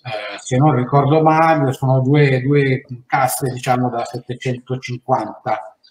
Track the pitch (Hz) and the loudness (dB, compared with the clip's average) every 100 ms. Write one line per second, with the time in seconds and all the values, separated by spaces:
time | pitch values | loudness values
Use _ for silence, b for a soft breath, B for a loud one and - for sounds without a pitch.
0 | 120 107 104 101 - 127 151 127 123 143 | -10 -10 -10 -12 -2 2 4 2 2 2
1 | 139 156 156 160 165 160 135 135 135 131 | 4 4 4 4 4 2 0 -2 0 2
2 | 127 147 143 131 131 147 135 131 - 123 | 4 4 4 2 2 2 2 0 -6 -18
3 | - 143 127 - 135 120 127 127 127 117 | -4 0 0 -2 -6 -4 -2 0 0 -4
4 | 117 120 - 123 131 123 - 127 - 123 | -6 -8 -10 -8 -6 -6 -6 -8 -8 -8
5 | - 127 107 - - 107 - - _ | -2 -2 -2 -8 -6 -6 -8 -18 _